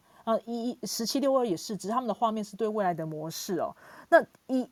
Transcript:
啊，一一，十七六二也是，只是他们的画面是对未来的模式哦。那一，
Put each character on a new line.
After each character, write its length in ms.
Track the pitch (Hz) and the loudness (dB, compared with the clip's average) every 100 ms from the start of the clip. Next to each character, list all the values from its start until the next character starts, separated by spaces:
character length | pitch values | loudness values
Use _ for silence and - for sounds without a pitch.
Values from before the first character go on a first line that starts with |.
| - - - | -18 -10 -2
啊， 120 | 220 - | -2 -2
一 260 | 233 240 | -4 -4
一， 160 | - 202 | -6 -6
十 180 | - 226 | -4 -2
七 140 | 277 | 0
六 180 | 269 269 | 2 4
二 80 | 247 | 2
也 100 | 160 | -2
是， 220 | - 202 | -4 -6
只 100 | 185 | -2
是 60 | |
他 80 | 240 | -2
们 60 | 247 | -2
的 60 | |
画 180 | 196 226 | 0 0
面 120 | 220 | 0
是 140 | 208 - | -6 -4
对 100 | 220 | -2
未 160 | 214 | 0
来 100 | 185 | 0
的 120 | 165 160 | 0 -4
模 240 | 156 160 | -6 -6
式 300 | - - 170 | -6 -4 -2
哦。 140 | 98 - - - - | -2 -6 -20 -20 4
那 100 | 330 - - - | 6 6 -4 -2
一， 200 | 262 - | -2 0